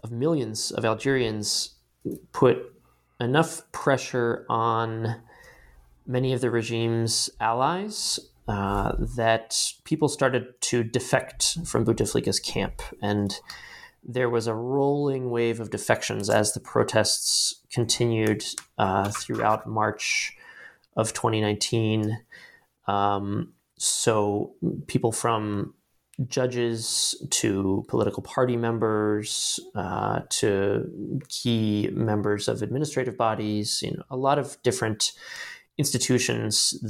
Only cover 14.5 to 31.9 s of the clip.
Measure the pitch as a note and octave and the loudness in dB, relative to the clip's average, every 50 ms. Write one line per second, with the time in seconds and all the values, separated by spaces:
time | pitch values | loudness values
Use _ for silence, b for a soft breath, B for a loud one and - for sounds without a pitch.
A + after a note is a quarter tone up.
14.5 | A2 A2 A#2 B2 C3+ C#3 C#3 C#3+ C#3+ C#3+ D3 C#3+ C3+ C3 B2+ B2 A#2+ A#2 A#2 A#2 | -2 -2 -2 -2 0 2 2 2 2 2 0 0 0 -2 -2 -2 0 2 2 2
15.5 | A#2 A2+ A2+ G#2 - A#2 - - A2+ - - - A2 G#2+ G2+ G#2+ A2 G#2+ G#2+ G#2 | 0 -2 -4 -6 -6 -6 0 0 0 0 2 -4 -4 -2 0 2 4 4 4 2
16.5 | - - - - - A#2 A2+ A2 - A2 A2 - - - - - - - - - | 0 -4 -8 -2 2 2 2 4 4 2 4 4 2 0 0 0 0 2 0 0
17.5 | - - _ _ - - A#2+ A#2 - - B2 A#2 A2+ A2 A2 G#2+ G#2+ G#2 - - | -4 -6 _ _ -2 -2 0 0 2 2 2 2 2 2 4 2 2 0 -2 -8
18.5 | - - - _ _ - G#2+ F#2+ F#2 G2 G2 G2+ G2+ - - - A2 A2 A2+ G#2+ | -8 -10 -12 _ _ 0 0 2 2 2 0 0 -2 -6 -6 -4 -4 0 2 2
19.5 | A2 A2 - A2 A2 A2 G#2+ G#2+ G#2+ - - - - - - - - B B B | 2 0 -2 -4 -2 0 0 0 0 -2 -2 -2 0 0 -2 -4 -8 B B B
20.5 | B B B B B B B B _ - A2+ - - - - A2+ A2 A2 G#2+ G#2 | B B B B B B B B _ 0 0 0 -2 0 0 0 2 2 2 0
21.5 | G#2 G#2 - - - A#2 A2 A2 A2 A2 G#2+ G#2 A2+ A2 - B B B B B | 0 0 -2 0 0 2 2 2 2 2 0 0 -2 -4 -8 B B B B B
22.5 | B B B B B _ _ - G2 G2+ G2+ G2+ G2+ G2 G2+ G2+ G2+ A2 - - | B B B B B _ _ -2 0 2 2 2 2 0 -2 -2 -2 -4 -4 -6
23.5 | - _ _ _ _ _ - - - - - B2 A2+ G#2+ G#2 G#2 G2+ G#2 - - | -10 _ _ _ _ _ -2 -2 -2 2 2 2 4 4 4 2 2 0 -2 -4
24.5 | - _ - - - - - - - F#3 - A#2 - - - A#2 A#2 A2 G#2+ G#2+ | -6 _ -2 -2 -2 -4 -8 -2 -2 2 2 2 0 2 0 2 2 2 0 -2
25.5 | G#2 G2+ G2+ - - _ _ _ _ _ _ _ - - C3 A#2+ - C3+ B2+ B2+ | -2 -2 -4 -6 -8 _ _ _ _ _ _ _ -6 -6 -6 -2 0 0 0 0
26.5 | B2 B2 A#2+ A#2 A#2 A2+ A#2 - - - - - - - - C#3+ - - - A2+ | 0 0 0 0 0 -2 -4 -2 -2 0 0 0 -2 -4 -4 -2 -2 0 2 2
27.5 | G2 F#2+ G2 F#2+ F#2+ F#2+ - - - A#2+ G#2+ G#2 G2+ - F#2 - - - B2+ B2+ | 2 2 2 2 0 0 -2 -2 0 0 0 0 -2 -4 -10 -4 0 2 2 2
28.5 | A#2+ A#2 A#2 A#2 A#2 A2+ A2 A2 A2 G#2+ G#2+ G#2 G#2+ G#2 G#2 - - - - - | 2 0 0 0 0 0 0 2 2 2 2 2 2 0 -2 -4 -4 -4 -2 -2
29.5 | - - - F#4 _ G2+ F#2+ F#2+ F#2+ G#2 G2+ G#2 - - - - - - - A2 | -4 -6 -8 -8 _ -6 -4 -2 -2 -2 0 0 -2 -2 -2 -4 -2 0 2 2
30.5 | G2+ G2 G2 G2+ G2+ A2 - F2+ E2+ - G#2 - - C3+ - - - - - B2 | 2 2 2 2 0 0 -2 -4 -8 -10 -8 -6 -6 -6 -6 -8 -10 -4 0 0
31.5 | A#2 A2+ A2 G#2+ G#2 G#2 G#2 - | 2 2 2 2 2 0 0 -2